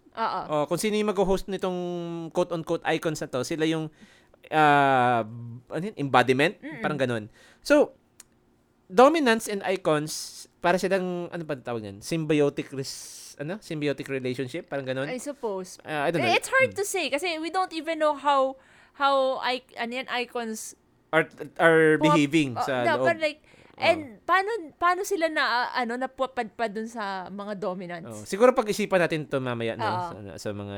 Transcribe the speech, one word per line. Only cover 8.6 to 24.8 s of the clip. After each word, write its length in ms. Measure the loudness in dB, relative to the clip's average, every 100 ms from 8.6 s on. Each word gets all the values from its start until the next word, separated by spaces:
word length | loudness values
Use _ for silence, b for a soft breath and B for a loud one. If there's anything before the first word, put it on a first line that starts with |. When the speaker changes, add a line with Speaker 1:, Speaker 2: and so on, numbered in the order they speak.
| _ _ -2
Speaker 2:
dominants 580 | 6 8 8 4 2 0
and 140 | -4
icons, 840 | -2 -2 2 0 0 -6 -10 -14 -20 _
para 160 | 2
silang, 540 | 2 2 0 -2 -6 -6
ano 120 | -8
pa 100 | -8
tawag 300 | -8 -6 -8
yan? 120 | -8 -12
Symbiotic 720 | -6 -4 0 2 2 0 -8
res-, 640 | -8 -10 -10 -14 -16 -18 -12
ano? 260 | -10 -10
Symbiotic 460 | -8 -4 -2 -4 -4
relationship? 580 | -4 -4 -4 -6 -8 -8
Parang 160 | -8
ganun? 220 | -4 -4 -4
Speaker 1:
I 160 | -6
suppose. 560 | -8 -8 -6 -6 -8 -14
Speaker 2:
Ah, 220 | -6 -2
I 80 | 0
don't 80 | 0
know. 80 | 2
Speaker 1:
Eh, 80 |
it's 160 | 0 2
hard 240 | 2 2
Speaker 2:
Mm. 40 | 0
Speaker 1:
to 60 |
say 220 | -4 -2 -2
kasi 320 | -2 -2 -4
we 80 | -4
don't 220 | -2 -2
even 240 | -4 -6 0
know 220 | 0 0
how, 400 | 2 2 2 -2 b b b -2
how 420 | 2 2 2 0
i-, 180 | -2 -4 -6 -8
ano 160 | -8
yan, 140 | -6 -6
icons 640 | -4 -4 -6 -6 -8 -10 -16 _ _ 0
Speaker 2:
Are, 220 | 0 0 -4 -12 2
are 380 | 6 8 6
Speaker 1:
pumap-, 100 | 6 6
Speaker 2:
behaving 400 | 6 4 4 2
Speaker 1:
oh, 80 | -2
Speaker 2:
sa 220 | -2 0
Speaker 1:
no, 160 | 2 2
Speaker 2:
loob. 80 | 2
Speaker 1:
but 120 | 0
like, 200 | -2 -4 _ b b b
Speaker 2:
Oh. 80 | 0
Speaker 1:
and 320 | 0 -2 -10 0
paano, 240 | 2 2 -4 -8
paano 320 | 0